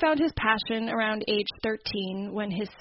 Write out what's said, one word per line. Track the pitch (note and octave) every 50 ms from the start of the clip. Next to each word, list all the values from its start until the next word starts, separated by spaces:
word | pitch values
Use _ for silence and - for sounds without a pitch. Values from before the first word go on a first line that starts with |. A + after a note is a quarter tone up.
found | - D#4 D#4 C#4+
his | D#4+ D#4+ -
passion | - - A3 A3 G#3+ - - A3+ A3+ A3+ A3+
around | A#3 A3+ A3 G#3+ G#3+ G#3+ G#3
age | - G#3+ G#3 G3+ - - - -
thirteen | A3+ A3 G#3+ - - - G3+ F#3+ F#3 F#3+ G3 G3+ G3+ F#3+
when | G#3 G#3+ G#3
his | F#3 F#3 G#3 G3 - -